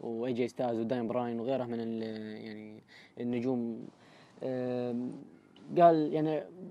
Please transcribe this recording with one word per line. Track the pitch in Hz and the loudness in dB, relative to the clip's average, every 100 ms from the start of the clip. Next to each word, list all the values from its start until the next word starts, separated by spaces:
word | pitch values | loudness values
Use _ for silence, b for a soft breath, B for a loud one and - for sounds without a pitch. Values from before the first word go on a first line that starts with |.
وإي | 117 113 123 | -6 -2 -2
جي | 120 120 | 0 0
ستايلز | - 127 113 | 0 0 0
وداين | 113 127 113 | 0 0 0
Bryan | 123 120 117 | 0 -2 -2
وغيره | 117 131 | -2 -2
من | 123 117 | -2 -4
ال-، | 113 113 110 110 107 107 | -4 -4 -4 -6 -8 -10
يعني | 113 107 107 107 - b b - | -10 -12 -14 -18 -20 b b -6
النجوم. | 120 123 123 127 117 113 - - b b b b | -2 0 0 0 -2 -6 -10 -18 b b b b
آم، | 131 127 123 123 123 120 123 139 - - - - - - | -6 -2 -2 -2 -2 -4 -4 -8 -14 -20 -20 -20 -2 8
قال | 170 160 151 | 10 10 4
يعني | 151 156 151 - 185 185 | 2 2 0 -2 -10 -12